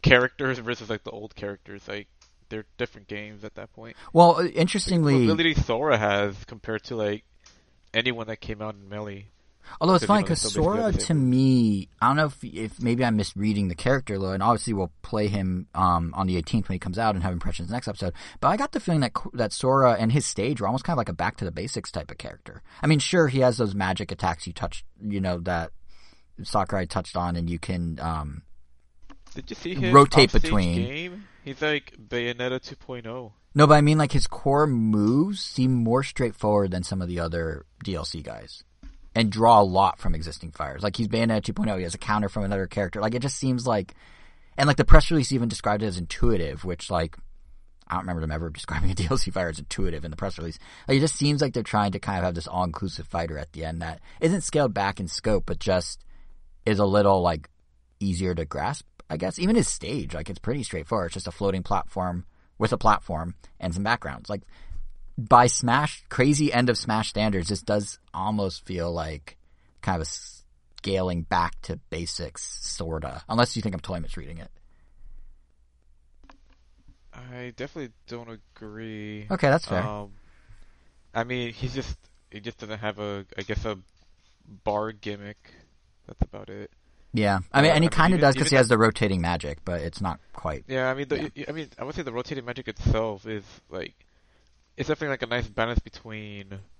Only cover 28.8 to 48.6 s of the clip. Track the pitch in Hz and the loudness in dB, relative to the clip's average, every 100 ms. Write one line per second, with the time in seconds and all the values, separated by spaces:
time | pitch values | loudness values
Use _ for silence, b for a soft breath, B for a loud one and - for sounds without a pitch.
28.8 | _ - - - - - - - 175 180 | _ -20 -20 -20 -16 -16 -14 -10 -6 -2
29.8 | 180 139 143 - 127 - - 104 87 87 | 8 8 10 8 8 8 6 4 4 2
30.8 | 92 143 175 180 196 - - 131 151 147 | 0 -4 -10 -12 -18 -16 -14 -4 -2 -2
31.8 | - - 107 120 120 120 123 127 - - | -4 -20 -6 -4 -2 -4 -4 -4 -8 -18
32.8 | - 127 113 123 117 - _ 143 147 147 | -12 -12 -10 -12 -14 -20 _ 6 8 10
33.8 | 147 156 147 - - - 139 139 151 123 | 8 4 4 2 2 0 0 2 4 2
34.8 | 110 107 104 135 185 196 - - 127 127 | 2 4 4 4 2 -2 -6 0 2 2
35.8 | 113 123 139 - 120 - 107 104 98 90 | 2 2 0 -2 -4 -2 2 2 2 -2
36.8 | 87 95 87 87 82 85 80 73 - _ | -4 -6 -4 -4 -4 -4 -4 -6 -12 _
37.8 | - 87 78 82 71 55 - - _ _ | -8 -6 -6 -10 -12 -14 -16 -20 _ _
38.8 | - - - 113 110 110 113 113 98 92 | -20 -20 -6 0 2 6 10 10 8 6
39.8 | 98 - 90 78 80 - 82 - 73 69 | 4 2 0 0 -4 -10 -14 -10 -10 -4
40.8 | 104 95 110 113 113 110 - 104 156 95 | -4 -2 -2 0 2 0 -2 -2 -2 -2
41.8 | 87 - - 107 101 107 98 101 92 - | -4 -8 -2 0 0 -2 -2 -2 -2 -4
42.8 | 92 104 107 120 131 - 135 127 123 110 | -4 -2 -2 -2 -4 -2 -2 0 0 0
43.8 | 92 - b b b b b - 143 - | -2 -12 b b b b b -2 2 4
44.8 | - 156 139 151 127 135 117 - - 104 | 12 12 12 2 2 0 -2 -2 -2 0
45.8 | 107 90 85 - 120 101 78 69 90 87 | -2 -4 -6 2 4 4 0 -4 -8 -8
46.8 | - 90 82 - - - - - - - | -2 -2 -2 -6 -18 -18 -20 -20 -20 -20
47.8 | - - 95 85 78 76 82 76 | -8 -6 -4 -4 -4 -4 -6 -8